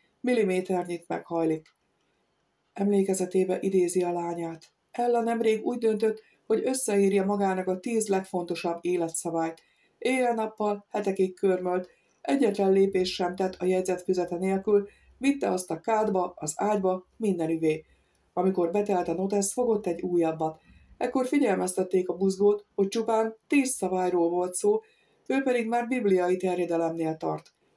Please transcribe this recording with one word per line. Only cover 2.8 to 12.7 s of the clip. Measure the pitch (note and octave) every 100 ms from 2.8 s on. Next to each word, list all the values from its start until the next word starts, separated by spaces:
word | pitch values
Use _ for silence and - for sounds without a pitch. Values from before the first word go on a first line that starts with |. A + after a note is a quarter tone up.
| G3+ G3+ F#3+ F#3 F#3 F#3+ F#3 F#3
idézi | G3 F#3+ F3 F#3
a | F3
lányát. | F3 E3+ E3+ E3 D#3+ - _ _
Ella | - A#3+ A#3
nemrég | A3+ A3+ A3 A3 A#3+
úgy | A#3+
döntött, | A3 G#3 A3 G#3+ _ _ -
hogy | A3 C4
összeírja | B3+ - G3+ G3 G3 G3
magának | G#3 G3 F#3 F#3
a | F#3
tíz | A#3+ A3+ G#3
legfontosabb | F#3+ G3 F3+ E3+ E3+ E3+ E3+
életszabályt. | F3 F3+ E3 D#3+ E3+ E3 E3 E3 _ _ _ _
Éjjel-nappal, | B3 C4 B3 A3+ A3 - G#3 G3+ _
hetekig | G#3+ G3 F#3+ F#3 -
körmölt, | G3 F3+ F3+ F3+ F3+ _ _ _
egyetlen | - C#4 A3 G3 G3